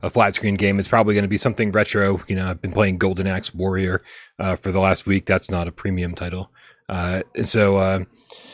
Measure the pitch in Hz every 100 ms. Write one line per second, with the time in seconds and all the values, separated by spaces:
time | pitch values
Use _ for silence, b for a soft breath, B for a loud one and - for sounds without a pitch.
0 | 90 120 101 - 107 98 98 101 95 117
1 | 107 104 98 104 123 110 107 107 104 104
2 | 98 92 - 95 92 85 95 104 98 90
3 | 98 92 95 92 - 85 95 95 92 92
4 | B B B - 95 90 95 95 95 90
5 | - 98 - 95 - 90 85 - 101 90
6 | 87 85 87 92 98 b b b - 92
7 | 87 92 - - 117 113 101 98 95 95
8 | 92 B B B B